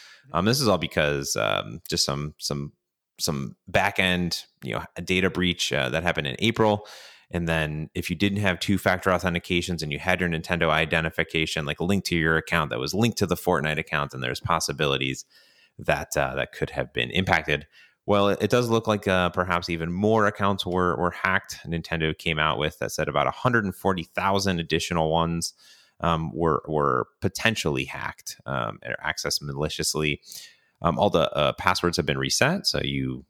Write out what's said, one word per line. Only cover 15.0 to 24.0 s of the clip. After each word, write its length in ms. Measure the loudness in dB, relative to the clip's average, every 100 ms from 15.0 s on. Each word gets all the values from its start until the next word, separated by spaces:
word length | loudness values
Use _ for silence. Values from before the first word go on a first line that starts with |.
| -2 -4 -10 _ _ _ _ -8
that, 380 | -2 -2 0 -2
uh, 180 | 0
that 180 | -2 -6
could 180 | -4 -4
have 220 | -4 -4
been 180 | -4 -2
impacted. 560 | 0 2 2 2 -2 -2 _ -20 _ 0
Well, 240 | 4 4
it, 80 | 2
it 80 | 2
does 180 | 2 4
look 160 | 2 2
like, 200 | 0 2
uh, 240 | 2 2
perhaps 380 | 0 2 0 0
even 240 | -4 -2
more 340 | 2 4 4 4
accounts 380 | 2 0 0 0
were, 300 | 2 2 2
were 120 | -2
hacked. 480 | 0 0 0 -2 -10 -6
Nintendo 500 | -6 -4 -2 0 0
came 220 | -2 0
out 200 | 2 2
with 200 | -2 -2
that 140 | -6
said 160 | -2 0
about 180 | 2 0
a 40 |
hundred 400 | 0 0 2 0
forty 300 | -2 -2 -2